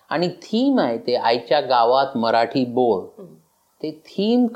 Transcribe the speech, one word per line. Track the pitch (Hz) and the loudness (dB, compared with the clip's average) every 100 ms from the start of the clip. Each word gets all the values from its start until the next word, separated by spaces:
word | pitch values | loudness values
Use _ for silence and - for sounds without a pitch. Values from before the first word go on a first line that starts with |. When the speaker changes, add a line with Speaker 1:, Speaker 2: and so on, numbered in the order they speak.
| - | -8
Speaker 1:
आणि | 147 175 | -4 -2
थीम | - - 220 269 254 | -4 -6 -2 2 2
आहे | 143 117 | 0 -4
ते | 123 120 | -4 -2
आईच्या | 117 120 - 151 | 0 0 0 0
गावात | 131 123 117 131 135 120 | 2 2 4 2 0 -2
मराठी | 113 113 117 139 | 0 2 0 -2
बोल, | 123 120 120 95 | -2 0 0 0
Speaker 2:
हम्म. | 92 - 180 80 _ _ _ _ | -4 -16 -20 -20 _ _ _ _
Speaker 1:
ते | 156 151 - | -12 -12 -12
थीम | - 208 240 240 | -4 0 0 0